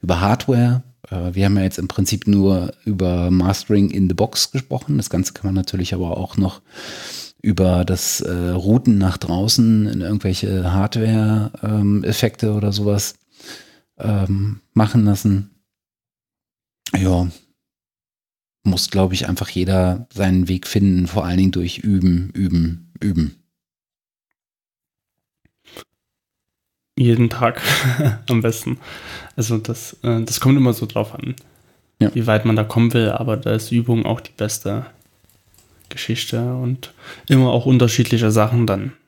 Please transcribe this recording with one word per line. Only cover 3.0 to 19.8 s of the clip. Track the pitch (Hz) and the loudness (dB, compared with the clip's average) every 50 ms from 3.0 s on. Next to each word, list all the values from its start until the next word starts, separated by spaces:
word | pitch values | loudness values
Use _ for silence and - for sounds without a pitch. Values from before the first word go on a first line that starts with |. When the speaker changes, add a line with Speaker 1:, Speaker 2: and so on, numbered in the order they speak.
| 95 90 87 87 87 90 | 0 0 0 0 2 2
Speaker 1:
Mastering | 90 92 90 92 95 - - - 107 101 101 98 | 2 4 4 2 0 0 0 0 2 2 2 2
in | - 98 98 90 | 2 0 0 0
the | 92 | 2
Box | 87 101 113 - - - - - | 0 -2 -2 0 -4 -4 -2 -4
gesprochen. | 135 127 _ 139 127 - - 147 139 | -6 -6 _ -6 -8 -4 -2 -2 -2
Das | 110 - | -2 -2
Ganze | - 87 92 - - | -2 -2 -2 -4 -6
kann | - - | -8 -6
man | 98 95 | -2 -2
natürlich | 95 92 - - 92 90 - 95 | -2 -2 -2 -4 -4 -4 -4 -4
aber | 90 90 82 87 87 | -4 -4 -4 -4 -6
auch | 90 - - | -6 -6 -2
noch | - 101 90 - - _ _ - - - - - - - - - - - - _ _ - | -2 -2 -2 -2 -8 _ _ -20 -18 -16 -16 -14 -14 -14 -14 -14 -14 -16 -18 _ _ -2
über | 107 98 87 95 92 90 87 87 | -2 0 2 4 4 4 2 2
das, | 90 92 90 - - - - - | 0 -2 -2 -2 -6 -6 -4 -6
äh, | - 87 90 87 87 | -6 -4 -4 -2 -2
Routen | 87 95 90 98 110 117 120 127 110 | -2 0 2 2 2 4 4 4 4
nach | 101 95 92 87 - | 4 4 2 0 -2
draußen | - 85 85 87 98 113 - 143 117 113 110 107 107 | -4 -4 -2 -2 2 2 4 4 4 4 4 4 2
in | 104 107 95 | 0 -2 -4
irgendwelche | 90 92 104 101 - 101 92 - - 98 95 95 90 90 90 | -4 -2 -4 -2 0 -2 -2 0 -2 -2 0 0 0 0 2
Hardware, | 95 98 110 - 113 110 113 110 110 110 107 110 110 104 107 - - - | 2 0 0 0 0 0 2 2 2 2 2 2 0 0 -2 -6 -8 -6
ähm, | 107 107 107 101 101 104 104 - | -2 0 2 2 2 2 2 0
Effekte | - 110 - - 113 - - - 110 104 | -2 -2 0 0 -2 0 0 -2 0 0
oder | 104 101 104 98 | 0 0 -2 -2
sowas, | 101 104 104 104 101 101 - - _ _ _ _ _ - - - - - _ _ _ _ _ _ _ | -2 0 0 0 0 -2 -4 -10 _ _ _ _ _ -20 -20 -20 -20 -20 _ _ _ _ _ _ _
ähm, | - 107 104 101 95 92 98 98 98 104 107 101 _ _ _ | -4 -2 0 0 0 0 0 -2 -2 -4 -4 -8 _ _ _
machen | 120 110 104 - 120 107 | 2 2 4 4 4 4
lassen. | 101 101 101 - 110 101 98 98 - _ _ _ _ _ _ _ _ _ _ _ _ _ _ _ _ _ _ _ _ _ _ _ _ _ _ _ - - | 4 2 2 2 2 2 2 -2 -6 _ _ _ _ _ _ _ _ _ _ _ _ _ _ _ _ _ _ _ _ _ _ _ _ _ _ _ -4 -2
Ja. | 98 95 95 92 87 90 87 - - _ _ _ _ _ _ _ _ _ _ _ _ _ _ _ _ _ _ _ _ _ _ _ _ _ | 0 2 2 2 2 0 -2 -4 -10 _ _ _ _ _ _ _ _ _ _ _ _ _ _ _ _ _ _ _ _ _ _ _ _ _
Muss, | 104 92 90 - - | -2 0 0 -2 -2
glaub | - 98 95 92 92 | 0 0 0 2 0
ich, | 92 - - | -4 -4 -4
einfach | 92 - 101 - | -4 -6 -6 -6
jeder | - 92 90 90 98 95 | -4 -4 -2 0 2 2